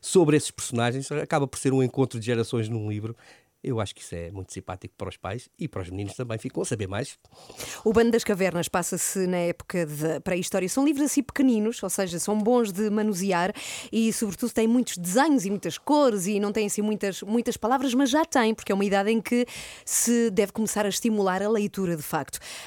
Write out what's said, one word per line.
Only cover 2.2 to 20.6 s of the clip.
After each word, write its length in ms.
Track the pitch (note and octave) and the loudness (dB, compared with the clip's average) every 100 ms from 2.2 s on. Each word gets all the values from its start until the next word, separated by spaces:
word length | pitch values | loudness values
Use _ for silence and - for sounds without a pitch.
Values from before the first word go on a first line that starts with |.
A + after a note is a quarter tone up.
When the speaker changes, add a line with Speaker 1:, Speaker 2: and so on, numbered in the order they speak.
| A2 | -2
Speaker 1:
gerações 440 | A#2 A2+ A#2+ A2 | -2 0 -2 -2
num 200 | A2+ G#2+ | -4 -4
livro. 240 | G#2 A2 A#2 - - _ _ - | -4 -6 -10 -18 -20 _ _ -4
Eu 140 | A#2 | -4
acho 160 | G2+ - | -4 -8
que 60 | |
isso 120 | - | -12
é 160 | F2 E2+ | -10 -8
muito 220 | G2 F#2 | -10 -12
simpático 420 | - - F#2 - - | -12 -10 -12 -14 -12
para 100 | G2 | -10
os 80 | - | -8
pais 320 | F#2 A#2 - - | -8 -10 -12 -10
e 120 | D#3 | -8
para 120 | G2+ | -8
os 60 | F2 | -8
meninos 260 | F#2+ G2+ - | -8 -8 -8
também. 220 | A#2+ A2+ | -6 -6
Ficam 240 | C3 - | -6 -6
a 40 | - | -4
saber 200 | A2 F#2+ | -4 -4
mais. 320 | G2+ C#3 - _ - - - - - A3 | -6 -6 -12 _ -20 -20 -14 -12 -4 2
Speaker 2:
O 80 | |
Bando 180 | A3 A#3 | 4 4
das 100 | A3+ - | 4 2
Cavernas 420 | F#3+ F#3+ E3+ D#3+ | 0 0 0 -2
passa-se 580 | F#3 F3 F3+ - G3 F#3 | -2 -2 -2 -2 -2 0
na 120 | F3+ | 0
época 480 | F3 E3+ - F#3 D#3 | 0 -2 -4 -4 -2
da 340 | D3 D#3 D3+ | -2 -2 -2
pré-história. 480 | - F#3 F3+ F#3+ F3+ | -2 -2 0 -2 0
São 160 | - | 2
livros 220 | C#4+ C#4 C#4+ | 2 2 0
assim 180 | - | 0
pequeninos, 580 | A#3 - C4+ A3 G#3+ - | -4 2 4 4 2 -2
ou 80 | F#3+ | -4
seja, 300 | - F#3 E3+ | -2 -2 -2
são 180 | - G#3+ | -2 0
bons 360 | G#3+ B3 A3 | 4 4 2
de 160 | F#3 G#3+ | 0 0
manusear 640 | G#3 G#3+ F#3 G3 F3 F3+ - - - - | 0 0 0 0 0 0 -4 -10 -10 -4
e, 220 | A3 A3+ | 0 2
sobretudo, 400 | - G#3+ - A#3 | 0 -4 -2 -2
têm 160 | - A3+ | 2 4
muitos 300 | B3 B3 - | 4 2 -4
desenhos 480 | F3 G3+ D#4+ C#4 F#3 | 0 4 6 4 2
e 40 | |
muitas 280 | G3+ E3+ - | -2 -4 -4
cores 500 | - D4 C#4 G#3 F3 | 2 4 4 2 0
e 140 | G3+ | 0
não 100 | G#3 | 0
têm 140 | A3 G#3 | 0 -2
assim 160 | - | 0
muitas, 400 | G#3+ G#3+ G3+ F#3 | -2 -2 -4 -6
muitas 340 | G3 A#3 A#3+ - | -2 0 0 -2
palavras, 380 | G#3+ C4 C#4 | 0 2 2
mas 160 | A#3+ C#4 | 2 4
já 160 | D4+ D#4+ | 2 2
têm, 280 | C4+ A3 | 2 2
porque 160 | A3 - | 0 0
é 60 | G3 | 0
uma 80 | |
idade 260 | G3+ G3 G3+ | 2 2 2
em 120 | A3+ | 0
que 240 | - A#3+ A#3+ - - - - | 2 0 0 -6 -14 -14 -4
se 440 | - - A#3+ A#3 | 0 2 4 4
deve 220 | F#3+ G3+ | 2 0
começar 340 | - | 0